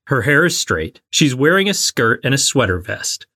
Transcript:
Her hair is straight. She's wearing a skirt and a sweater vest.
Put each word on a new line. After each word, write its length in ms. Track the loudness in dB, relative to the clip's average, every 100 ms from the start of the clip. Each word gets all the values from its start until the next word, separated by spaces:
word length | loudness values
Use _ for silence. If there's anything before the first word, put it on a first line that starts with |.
| -4
Her 160 | -2
hair 220 | 2 2
is 120 | 2 -2
straight. 440 | -2 -4 -4 -10 _
She's 240 | 0 0
wearing 340 | 2 2 2 0
a 60 |
skirt 460 | -2 -4 0 0 0
and 120 | 0
a 40 | 0
sweater 400 | 0 0 0 0
vest. 480 | -4 -8 -8 -10 -12